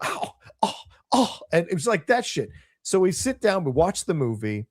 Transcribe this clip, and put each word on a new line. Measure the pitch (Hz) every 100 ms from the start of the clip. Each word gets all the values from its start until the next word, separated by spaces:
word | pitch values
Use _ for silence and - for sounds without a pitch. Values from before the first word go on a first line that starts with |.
Ow, | - - - _ - -
oh, | - - - _ _
oh, | 254 240 - -
and | 165 170
it |
was | 180 180
like | 208 -
that | 247
shit. | - - 101 76 _ _
So | - 190
we | 185
sit | - 262 254
down, | 214 190
we | 156
watch | 127 170 -
the | -
movie | 165 123 110 107 104 104